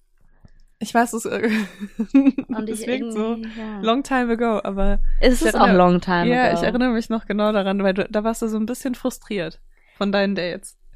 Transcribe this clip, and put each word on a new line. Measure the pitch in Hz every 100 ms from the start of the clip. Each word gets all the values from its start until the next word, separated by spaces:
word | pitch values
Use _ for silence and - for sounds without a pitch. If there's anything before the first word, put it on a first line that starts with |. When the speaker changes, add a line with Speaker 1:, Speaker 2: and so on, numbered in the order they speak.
| _ _ _ _ - _ _ -
Speaker 1:
Ich | 220
weiß, | 233 240
es, | 226 -
äh, | 202 220
<laughs> | 220 196 - 202 - 214 269 277 269 -
Speaker 2:
Und | 220 214
ich | 220
Speaker 1:
es | 226
wirkt | 262 233
so | 220 220
Speaker 2:
irgendwie, | 226 226 226
ja. | 220 208
Speaker 1:
long | 220 254
time | - 262 240
ago, | 226 233 208
aber | - 196 202 196 - -
Speaker 2:
Es | 254 247
Speaker 1:
ich | 320
Speaker 2:
ist | -
auch |
Speaker 1:
erinnere | 196 185
Speaker 2:
long | 180 175
time | - 175 170
Speaker 1:
Ja, | 254 247
Speaker 2:
ago. | 170
Speaker 1:
ich |
erinnere | 220 240 254
mich | 233 226
noch | 226 -
genau | 208 214
daran, | 214 190 196
weil | 196
du, | 190 -
da | 214
warst | 220 226
du | 226
so | 220
ein | 220
bisschen | 247 269
frustriert | 247 254 - - 202 160 - - _ _ -
von | 202
deinen | 202 196 180
Dates. | 175 196 - - -